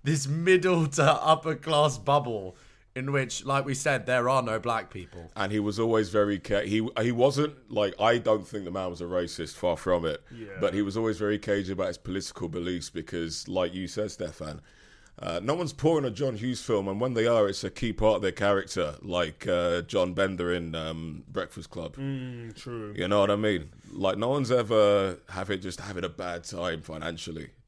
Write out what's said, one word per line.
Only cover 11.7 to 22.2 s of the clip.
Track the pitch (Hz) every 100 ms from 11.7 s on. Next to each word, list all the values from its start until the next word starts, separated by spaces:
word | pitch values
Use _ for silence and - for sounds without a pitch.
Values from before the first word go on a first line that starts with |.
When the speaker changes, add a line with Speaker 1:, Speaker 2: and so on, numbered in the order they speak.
Speaker 2:
about | 92 92
his | -
political | - 95 92 - 85
beliefs | 87 87 90 -
because, | 82 82 87 82 80 -
like | 95 87
you | 92 90
said, | - 107
Stefan, | - 82 - 76 76 - _ - - - -
uh, | - 85
no | 107
one's | 170 165
pouring | - 156 160
a | 131
John | 98 139 107
Hughes | 123 123
film, | - 107 98
and | 98
when | 127
they | 117 117
are, | 117 101
it's | 98
a | 98
key | - 117
part | - 107 101
of |
their | 98
character, | - 101 98 90 - 78 73
like, | 98 87 82 - -
uh, | 87 87 87
John | 82 95 90
Bender | 90 98 90 87
in, | 87 82
um, | 80 80 80 82 73 -
Breakfast | - 90 - 82
Club. | - - 135
Speaker 3:
Mm, | 135 135